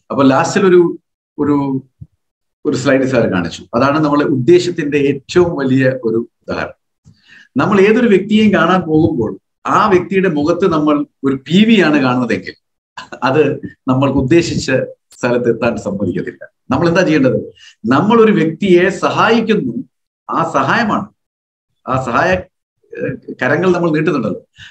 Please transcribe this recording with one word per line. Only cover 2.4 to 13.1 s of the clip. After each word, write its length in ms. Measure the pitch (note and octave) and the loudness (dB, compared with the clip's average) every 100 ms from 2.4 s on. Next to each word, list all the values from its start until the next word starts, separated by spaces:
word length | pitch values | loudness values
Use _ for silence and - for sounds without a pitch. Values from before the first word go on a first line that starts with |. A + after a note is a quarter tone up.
| _ _ D3+ | _ _ -6
ഒരു 100 | C3 | -2
സ്ലൈഡ് 260 | C3 C3+ | 0 0
സാർ 240 | B2+ B2+ G#2 | 2 0 0
കാണിച്ചു. 360 | F#2 E2+ - F2+ | -2 -4 -8 -8
അതാണ് 300 | A#2 C3+ D3+ | -2 0 0
നമ്മളെ 200 | D3 D3 | 0 0
ഉദ്ദേശത്തിന്റെ 760 | F3+ C3 A#2+ F3 F3 F3 C#3+ D3 | 0 0 4 4 2 -4 -4 -2
ഏറ്റവും 580 | C#3 - - F3 E3+ D3 | 0 -2 -2 0 0 0
വലിയ 320 | C3+ C3 C3 | 0 0 0
ഒരു 400 | C3 A2+ A2+ A#2 _ - | 0 -2 -4 -4 _ -10
ഉദാഹരണം. 300 | E2 D2+ - _ _ _ _ _ - - B2+ | -8 -8 -12 _ _ _ _ _ -20 -8 -4
നമ്മൾ 240 | E3 G3+ | 0 4
ഏതൊരു 280 | G3+ A3+ A#3 | 4 4 4
വ്യക്തിയെയും 460 | F#3 G3 G#3+ G#3+ | 2 2 2 2
കാണാൻ 260 | F3 E3 F#3 | 2 2 0
പോകുമ്പോൾ 580 | D#3+ D#3 D#3+ C3+ G2+ F#2+ _ _ B2 | 0 2 2 0 -4 -8 _ _ -2
ആ 220 | D#3+ G#3 | 0 2
വ്യക്തിയുടെ 400 | F3+ E3+ F#3+ F3+ | 0 0 0 0
മുഖത്ത് 440 | D3 D3+ E3+ F#3+ | 0 -2 0 0
നമ്മൾ 340 | D#3+ D3+ D3 D3 _ | 0 0 0 -2 _
ഒരു 100 | C3+ | -4
പി 300 | C3+ - F3+ | -4 0 2
വി 160 | A3 A3 | 4 4
ആണ് 220 | D#3+ D3 | 4 2
കാണുന്നതെങ്കിൽ 520 | C3 B2+ A#2+ F#2 E2 - _ _ _ - - | 2 0 -2 -4 -6 -16 _ _ _ -20 -20